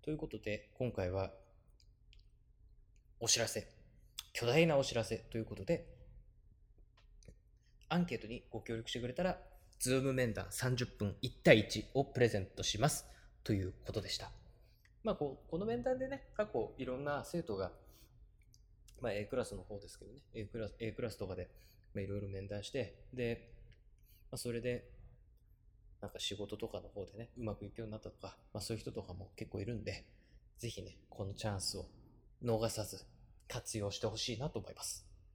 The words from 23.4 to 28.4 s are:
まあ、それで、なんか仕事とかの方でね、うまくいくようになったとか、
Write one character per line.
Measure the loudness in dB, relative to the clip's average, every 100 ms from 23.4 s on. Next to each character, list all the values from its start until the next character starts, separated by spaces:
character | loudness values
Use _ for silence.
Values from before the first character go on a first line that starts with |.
| -6 -20 -20 -20 -20 -20 -20 -20 -12
ま | -6
あ、 |
そ | -4
れ | -2
で、 | -2 -2 -6 -18 -20 -20 -20 -20 -20 -20 -20 -20 -20 -12
な | -10
ん |
か | -2
仕 | -2 0
事 | -4 -2
と | -2
か | -4
の | -6
方 | -8
で | -8 -8
ね、 | -12 -4
う |
ま | -4 -4
く |
い | -6
く | -8
よ |
う | -8
に |
な | -8
っ |
た | -10
と | -10
か、 | -12 -12